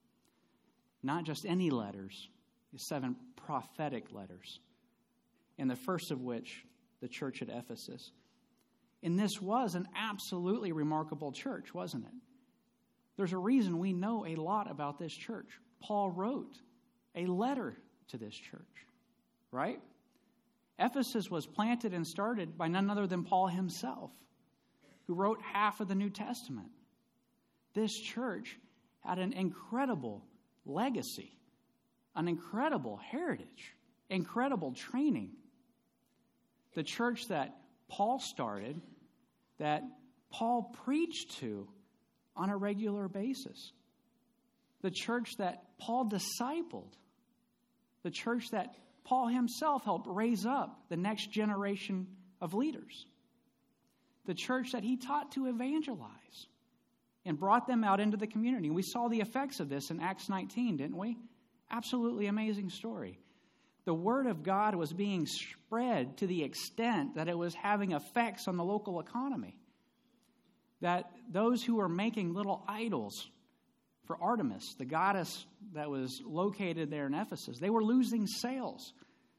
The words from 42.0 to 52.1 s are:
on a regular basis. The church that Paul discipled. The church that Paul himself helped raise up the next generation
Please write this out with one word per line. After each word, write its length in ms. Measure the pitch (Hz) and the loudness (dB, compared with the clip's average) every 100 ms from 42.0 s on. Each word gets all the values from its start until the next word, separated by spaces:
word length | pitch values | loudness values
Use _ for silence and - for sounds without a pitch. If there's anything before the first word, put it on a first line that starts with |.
| _ _ _ | _ _ _
on 160 | - 185 | -4 0
a 60 | 202 | 0
regular 500 | 202 202 220 202 196 | 0 0 0 0 -2
basis. 640 | 196 220 262 269 - - - _ _ _ _ _ _ _ _ _ _ | -2 -2 -4 -6 -12 -16 -20 _ _ _ _ _ _ _ _ _ _
The 80 | 190 | -4
church 460 | 185 - 240 226 - | -2 -2 -2 -2 -2
that 240 | 190 180 - - | -2 -4 -12 -10
Paul 320 | - 240 240 | -2 2 2
discipled. 840 | 202 - - 240 320 339 101 95 - _ _ _ _ _ _ _ _ _ _ | 0 -2 -2 -2 -2 -4 -8 -12 -18 _ _ _ _ _ _ _ _ _ _
The 80 | 175 | -8
church 400 | - - 240 233 | -4 0 0 0
that 240 | 214 - - - _ | -2 -2 -8 -20 _
Paul 240 | - 254 240 | 0 2 4
himself 560 | 247 240 240 311 285 | 2 2 2 2 2
helped 240 | 220 175 - | 2 0 0
raise 360 | 190 226 226 | 0 2 4
up 360 | 214 269 190 - - | 2 2 0 -6 -4
the 80 | 170 | 0
next 340 | 196 220 - | 0 0 -2
generation 800 | 214 214 202 202 202 - 190 185 | 0 2 2 0 -2 -2 -2 -4